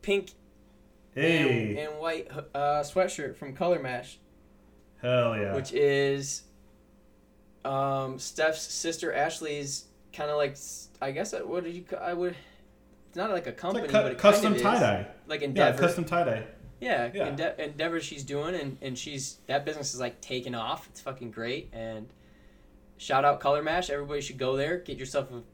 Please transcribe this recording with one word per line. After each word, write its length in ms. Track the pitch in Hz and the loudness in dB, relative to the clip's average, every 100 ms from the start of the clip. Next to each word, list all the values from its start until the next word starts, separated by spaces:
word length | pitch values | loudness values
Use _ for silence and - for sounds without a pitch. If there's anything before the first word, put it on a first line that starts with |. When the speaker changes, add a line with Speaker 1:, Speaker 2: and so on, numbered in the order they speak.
Speaker 1:
pink 300 | - 202 196 - - - - - - - - 131 | 2 0 0 -18 -20 -20 -20 -20 -20 -20 -12 0
Speaker 2:
Hey. 540 | 160 165 135 117 107 | 2 4 4 4 2
Speaker 1:
and, 100 | 104 | -2
and 200 | 151 151 | -6 -4
white, 300 | 165 160 - 143 143 | -4 -4 -6 -12 -8
uh, 280 | 143 143 147 | -2 2 2
sweatshirt 540 | 143 190 185 - 139 - | 0 2 0 0 -8 -8
from 160 | 143 131 | -12 -2
Color 240 | 175 175 | 2 2
Mash. 400 | 135 123 - - - - - - - - - - | 0 -6 -8 -18 -20 -20 -20 -20 -20 -20 -20 -6
Speaker 2:
Hell 360 | 123 127 117 110 | 2 4 4 2
yeah. 180 | 101 135 | 0 -2
Speaker 1:
Which 160 | 135 | -2
is, 680 | 131 143 139 139 139 139 - - - - - - - - - _ _ - - | 2 4 4 2 0 -2 -8 -10 -20 -20 -20 -20 -20 -20 -20 _ _ -20 -10
um, 560 | 135 135 139 135 131 135 | -4 0 2 0 -2 -6
Steph's 420 | - - 156 156 | -8 0 2 2
sister 520 | - - 165 160 165 | -4 -4 -4 -2 -2
Ashley's 720 | 139 151 - 156 147 139 - - - - | 0 0 -2 -6 -6 -6 -8 -12 -20 -20
kinda 240 | - 147 147 | -8 -2 2
like, 160 | 143 | 0
s-, 380 | 139 - - - - | -2 -14 -14 -16 -8
I 100 | 139 | -6
guess, 220 | 139 214 | -4 -4
uh, 60 | - | -4
what 240 | - 175 | -4 -4
did 100 | 170 175 | -4 -10
you 80 | |
ca-, 140 | 175 180 | -8 -6
I 160 | - | -4
would, 220 | 175 180 175 - - - - - - - | -2 -2 -4 -16 -20 -20 -20 -20 -20 -14
it's 100 | 175 | -6
not 140 | 214 | -2
like 160 | 185 - | -2 -4
a 40 | |
Speaker 2:
It's 80 | - | -6
Speaker 1:
company, 240 | 175 220 - | -2 -2 4
Speaker 2:
like 40 | |
cu-, 100 | 214 | 4
Speaker 1:
but 100 | 196 | 4
it 40 | - | 6
Speaker 2:
custom 360 | 202 208 220 | 8 8 6
Speaker 1:
kind 20 | 196 | 4
of 20 | |
is. 40 | |
Speaker 2:
tie-dye. 440 | 196 240 127 95 - - - | 4 6 4 4 -2 -14 -6
Speaker 1:
Like 140 | 151 | -4
Speaker 2:
Yeah, 60 | 143 | 0
Speaker 1:
Endeavor. 320 | 127 147 139 | 6 6 8
Speaker 2:
custom 260 | 180 175 165 | 4 4 0
tie-dye. 380 | 175 160 110 - - - - | 2 2 0 -4 -14 -20 -8
Speaker 1:
Yeah, 280 | 247 160 120 | 0 0 0
Speaker 2:
Yeah. 120 | 202 - | -2 -2
Speaker 1:
Ende-, 280 | 143 165 - | 0 -4 -4
Endeavor 360 | 147 147 165 165 | -8 -2 -2 -2
she's 220 | 151 143 | -6 -10
doing, 320 | 131 143 156 180 | -6 -4 -2 -2
and, 220 | 139 135 | -4 -6
and 160 | 135 127 | -8 -8
she's, 400 | - 139 135 - - | -8 -8 -8 -10 -2
that 180 | 139 143 | -2 0
business 280 | 151 139 | -4 -6
is, 60 | 127 | -4
like, 200 | 123 - | -6 -8
taking 320 | - 127 123 | -8 -6 -4
off. 340 | 120 113 160 - | -6 -4 -6 -8
It's 80 | - | -14
fucking 300 | - 131 120 | -12 -10 -12
great, 380 | 107 117 139 - | -8 -6 -6 -8
and 340 | 113 113 110 110 - - - - - - - - - | -10 -10 -10 -12 -20 -20 -20 -20 -20 -20 -20 -20 -16
shout 260 | - 135 143 | 0 4 4
out 140 | 143 | 4
Color 240 | 139 147 | 2 2
Mash. 260 | 156 170 175 | 2 0 0
Everybody 300 | 143 143 147 | -4 -2 -4
should 160 | 139 131 | -6 -4
go 200 | 127 135 | 0 0
there. 200 | 147 180 | 0 -2
Get 180 | - 117 | -6 -10
yourself 340 | 131 143 135 | -2 -2 -2
a 100 | 123 117 | -10 -14